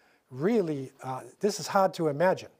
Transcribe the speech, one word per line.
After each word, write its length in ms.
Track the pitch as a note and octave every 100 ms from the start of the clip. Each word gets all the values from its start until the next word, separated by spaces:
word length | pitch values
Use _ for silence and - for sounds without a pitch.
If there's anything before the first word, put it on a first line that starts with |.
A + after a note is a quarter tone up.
| _ _ _
really, 600 | B2+ F3 A#3+ E3+ C#3+ C3 -
uh, 180 | C3 B2+ A#2 -
this 200 | G#3 G3
is 80 | D3+
hard 260 | G3+ F#3+ -
to 120 | D#3
imagine. 420 | C#3 F#3 D#3 -